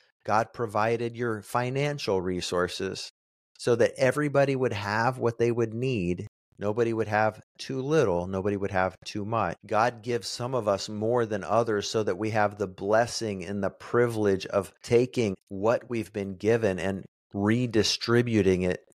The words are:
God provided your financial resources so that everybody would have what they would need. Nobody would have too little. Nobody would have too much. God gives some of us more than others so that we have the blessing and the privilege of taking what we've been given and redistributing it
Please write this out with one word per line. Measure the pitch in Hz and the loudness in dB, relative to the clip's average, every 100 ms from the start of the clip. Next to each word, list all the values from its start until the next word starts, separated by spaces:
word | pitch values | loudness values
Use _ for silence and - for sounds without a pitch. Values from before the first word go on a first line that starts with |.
| _ _ | _ _
God | - 107 117 | 0 0 0
provided | - 113 104 110 117 120 117 | -4 -2 0 2 0 -2 -4
your | 120 107 | -4 -4
financial | - 123 123 135 143 147 - 95 | -4 -2 -2 -2 -2 -4 0 0
resources | 90 90 - 90 90 - 95 98 - _ _ _ _ _ | 0 -4 -2 0 0 -2 -6 -6 -12 _ _ _ _ _
so | - 117 | 0 2
that | 110 - | 2 4
everybody | 127 135 147 139 139 131 | 0 2 0 2 2 2
would | 127 | 0
have | 107 101 107 117 127 | -2 -2 0 0 0
what | 117 - | -2 2
they | 120 | 2
would | 117 113 | 2 -2
need. | 110 131 117 87 90 104 _ _ - | -2 -2 0 0 -2 -6 _ _ -6
Nobody | 101 107 117 | -4 0 0
would | 110 104 | 0 0
have | 107 110 104 _ - | 2 2 0 _ -16
too | - 135 | -8 -6
little. | 135 160 110 87 90 | 0 2 4 2 0
Nobody | 95 101 101 | -2 -2 -2
would | 98 | -2
have | 95 92 - | 0 0 -2
too | - 107 | -12 -10
much. | 101 113 90 - | -4 -2 -2 -4
God | 104 107 123 113 | -2 2 2 0
gives | 110 120 - | -4 -4 -4
some | - 123 131 | -8 -4 -2
of | 107 | 0
us | 98 - | 0 -2
more | 104 110 123 | -4 0 0
than | 110 104 | 0 -4
others | 80 110 117 104 98 | 0 2 2 0 0
so | 110 | -2
that | 101 90 | -2 -2
we | 110 | -2
have | 107 104 98 | 2 0 0
the | 98 | -6
blessing | 90 98 110 120 - 110 95 | -4 2 2 2 -2 -6 -6
and | 85 101 | -6 -4
the | 95 | -4
privilege | - - 120 120 113 104 95 - | -6 -2 2 2 2 2 2 0
of | 101 92 _ | -2 -2 _
taking | - 120 127 127 110 95 _ | 2 2 2 0 -2 -4 _
what | 98 107 123 - | -2 0 0 -2
we've | 120 104 | -6 -6
been | 104 98 | -6 -8
given | 92 104 117 110 90 | -2 2 2 2 0
and | 92 95 - _ _ | -2 -4 -8 _ _
redistributing | 101 101 117 123 110 98 - - 120 120 107 95 92 | 0 2 2 2 2 2 0 2 2 4 4 4 4
it | 92 - - | 0 -2 -8